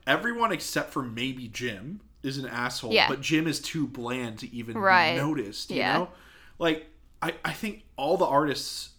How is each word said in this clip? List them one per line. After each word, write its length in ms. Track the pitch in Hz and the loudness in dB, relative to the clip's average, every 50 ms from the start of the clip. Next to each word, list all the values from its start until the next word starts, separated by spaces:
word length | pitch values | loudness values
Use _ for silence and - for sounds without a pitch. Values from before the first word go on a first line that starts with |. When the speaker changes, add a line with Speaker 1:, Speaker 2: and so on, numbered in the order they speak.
| - - | 0 0
Speaker 1:
Everyone 440 | 139 160 - 233 240 233 233 220 | 0 2 2 -2 -2 0 0 0
except 400 | 190 151 - - - 156 143 - | 0 -2 -4 -4 -4 -4 -4 -2
for 120 | - 156 131 | -4 -4 -4
maybe 440 | 123 110 113 123 131 131 127 127 110 | -4 -4 -4 -4 -4 -4 -6 -10 -10
Jim 540 | 107 - 123 123 107 92 98 143 190 208 - - - _ - | -8 -6 -6 -6 -6 -6 -10 -12 -12 -12 -14 -18 -16 _ -6
is 160 | 139 135 139 | -6 -6 -6
an 80 | 131 120 | -6 -6
asshole, 440 | 113 120 123 123 123 - - 120 | -4 -2 -2 -2 -2 -4 -4 2
Speaker 2:
Yeah. 160 | 151 196 - - | 4 4 4 4
Speaker 1:
but 140 | 135 131 | 2 0
Jim 240 | 131 127 156 156 160 | -2 2 2 2 2
is 140 | 165 139 - | 2 -2 -2
too 240 | - - - 165 147 | -4 -6 -4 -2 -2
bland 540 | 123 113 127 117 120 123 127 123 117 110 107 | -4 -4 -6 -6 -4 -4 -4 -4 -6 -8 -10
to 120 | - 120 | -12 -12
even 240 | - 120 113 113 117 | -10 -10 -8 -6 -4
Speaker 2:
Right. 360 | 226 196 190 185 180 170 160 170 | 2 6 6 8 8 8 6 4
Speaker 1:
be 40 | - | 2
noticed, 480 | 143 151 156 143 113 95 - - - - | 2 0 0 -2 -2 -6 -6 -10 -8 -4
you 80 | 190 151 | -2 0
Speaker 2:
Yeah. 160 | 101 92 95 | 2 2 2
Speaker 1:
know? 160 | - 180 180 - - - - - - - - - - | 2 0 -2 -6 -16 -20 -20 -20 -20 -20 -18 -8 -2
Like, 320 | 170 165 160 156 - - - - _ - - - | 0 0 0 0 -4 -12 -20 -20 _ -18 -10 -6
I, 140 | - 165 170 - - | -6 -6 -6 -4 -6
I 80 | - 156 | -6 -6
think 300 | - - 214 202 - - - - - | -4 -6 -8 -8 -8 -14 -16 -8 -4
all 200 | 135 147 175 185 | 0 2 4 4
the 80 | 185 | 4
artists 640 | 135 135 143 151 147 131 - - - - - - - - | 6 6 4 4 4 2 -2 -4 -6 -8 -10 -10 -12 -12